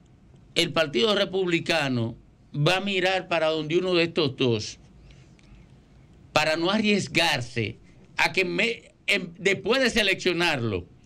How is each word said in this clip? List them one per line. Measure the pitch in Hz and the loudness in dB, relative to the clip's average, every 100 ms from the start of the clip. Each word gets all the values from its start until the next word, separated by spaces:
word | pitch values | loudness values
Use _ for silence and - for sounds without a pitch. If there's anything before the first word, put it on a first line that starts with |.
| - - - - - | -20 -20 -20 -20 -4
El | - 170 | -2 0
Partido | 165 156 170 226 | 0 0 2 2
Republicano | 202 196 190 180 170 - 165 139 123 113 - - - - | 2 0 -2 0 0 0 -2 0 -2 -2 -6 -18 -20 -10
va | 147 147 185 | -2 2 2
a | |
mirar | 202 185 185 190 175 | 0 0 0 0 0
para | 170 156 | 0 2
donde | 160 151 175 | 0 0 0
uno | 185 | 2
de | 175 | 2
estos | 165 170 143 127 | 2 0 -2 0
dos | 131 110 107 - - - - - - - - - - - - - - - - | 0 0 -4 -12 -20 -20 -20 -20 -20 -20 -20 -20 -20 -20 -20 -20 -20 -20 -4
para | 151 156 156 | 0 2 0
no | 170 | 0
arriesgarse | 214 208 202 120 156 165 139 123 120 104 - - - - - | 2 2 0 0 0 2 0 -4 -4 -6 -8 -20 -20 -8 0
a | 165 | 0
que | 170 | 0
me, | 180 175 226 226 - - - | -2 -2 -2 -4 -12 -12 -4
em, | 202 180 - | -4 -4 -4
después | 190 190 185 262 | -2 -2 0 2
de | 254 | 2
seleccionarlo | 214 196 185 180 170 170 143 117 92 87 - | 2 0 0 0 0 0 0 -2 -4 -6 -18